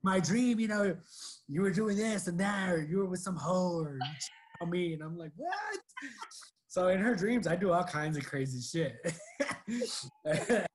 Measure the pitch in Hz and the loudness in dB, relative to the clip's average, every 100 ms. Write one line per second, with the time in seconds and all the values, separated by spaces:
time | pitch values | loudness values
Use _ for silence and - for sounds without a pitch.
0 | 190 190 151 220 247 226 226 208 202 170 | 4 2 4 4 4 2 2 2 2 0
1 | - - - - - 143 196 180 220 202 | -8 -16 -14 -14 -6 2 2 4 2 2
2 | 220 214 180 175 196 202 185 170 151 185 | 2 0 -2 0 0 2 2 0 2 0
3 | 196 180 185 180 143 185 180 170 156 135 | 0 -2 -4 -4 0 2 2 0 -2 -2
4 | 143 147 - - - - 170 175 175 156 | -6 -6 -12 -12 -20 -8 -2 0 0 -2
5 | 156 170 160 156 320 403 427 392 - - | -6 -8 -10 -8 -6 -4 -4 -8 -10 -14
6 | 277 220 - - - _ _ - 185 190 | -14 -14 -16 -16 -20 _ _ 0 4 4
7 | 214 220 196 240 175 175 190 170 175 147 | 4 2 2 2 2 2 4 4 2 -2
8 | 151 151 135 135 135 127 120 165 147 113 | -2 -2 -4 -4 -2 -4 -4 -2 -2 -2
9 | 175 165 - - 285 - - 240 247 - | -6 -6 -12 -4 -4 -4 -4 -2 -2 -4
10 | 131 _ 151 151 - 233 180 | -10 _ -2 0 4 2 2